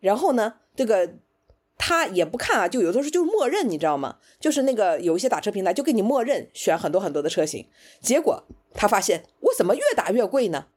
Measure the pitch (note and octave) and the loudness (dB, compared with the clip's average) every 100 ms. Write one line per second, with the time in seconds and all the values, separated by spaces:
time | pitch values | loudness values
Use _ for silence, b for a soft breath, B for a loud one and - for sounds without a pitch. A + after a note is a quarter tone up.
0 | F#3+ G#3+ F4+ B3+ A3 - _ - B3 G#3 | 2 2 2 2 0 -4 _ -4 0 2
1 | F3 - _ _ _ _ _ _ - E4+ | 0 -4 _ _ _ _ _ _ -2 0
2 | D#4 F#3 D#3+ B3 - G#4 F#3+ B3 F3 G3+ | 0 0 -2 -2 -2 0 2 0 0 0
3 | C#4+ F4+ E4+ G#4+ C4 F4+ D4 D#3+ D#3 C#3+ | 0 0 0 2 0 0 -2 0 0 -2
4 | C#3 - b b D#4 D4 C4+ A#3+ G3 D#3 | -4 -10 b b -2 0 0 2 0 0
5 | F3 E3 B3+ F#3 G#3 G3+ F#3+ F#3 C#4+ A#3 | 0 0 0 0 -2 -2 -2 0 2 2
6 | G3+ C#4 A#3 A#3 - - - E3 F3 E3+ | 2 0 0 -2 -4 -6 -2 0 0 -2
7 | F#3+ D3 D3 E3+ D#3 A#2 F2+ b b b | -2 -4 -4 -2 -2 -4 -14 b b b
8 | - C#4 E4 - - - _ - G#3 A#3 | 0 0 0 -4 -8 -20 _ -2 0 0
9 | D4 E3 - _ - B4+ A3+ B4 C#5+ A#4+ | 0 -4 -4 _ -2 0 2 2 2 0
10 | - A3 G#3 C4+ A#3 D3+ - | 0 0 0 0 0 -4 -8